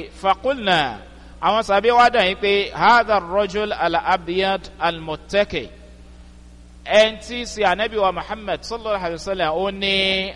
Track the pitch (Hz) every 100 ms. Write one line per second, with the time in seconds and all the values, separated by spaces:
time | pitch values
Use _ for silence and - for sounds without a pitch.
0 | 165 - 190 185 254 277 202 170 135 104
1 | - - - - 170 220 214 196 220 240
2 | 240 214 185 190 202 202 185 147 190 233
3 | 214 202 170 196 202 202 214 131 165 165
4 | 160 185 165 180 190 190 - - 165 165
5 | 160 151 - 196 208 165 107 - - -
6 | - - - - - - - - - 202
7 | 220 220 - 240 233 214 196 185 226 220
8 | 190 170 156 220 202 160 - 233 220 196
9 | 175 165 196 190 160 165 196 196 196 196
10 | 190 190 190